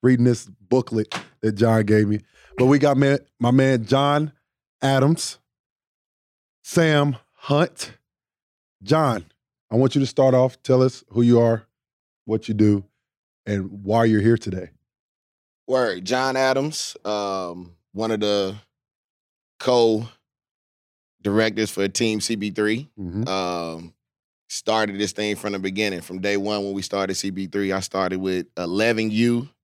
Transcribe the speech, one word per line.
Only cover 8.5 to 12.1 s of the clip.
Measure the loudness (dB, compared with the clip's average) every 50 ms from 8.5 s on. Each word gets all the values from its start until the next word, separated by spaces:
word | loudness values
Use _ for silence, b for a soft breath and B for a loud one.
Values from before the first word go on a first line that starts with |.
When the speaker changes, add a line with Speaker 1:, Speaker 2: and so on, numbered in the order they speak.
| _ _ _ _ _ _ -4
Speaker 1:
John, | -2 0 2 2 0 0 -2 -6 _ _ _ _ _ _ _ _ _
I | 0
want | 2 2 2 2
you | 0
to | -2
start | 0 2 2 4 4 6
off. | 4 2 2 0 _ _
Tell | 0 2 4 4
us | 2 0 -6 _ _
who | 0 2 4
you | 6 6 6
are, | 6 4 2 -2 -6 _ _ _ _ _ _ _ _ _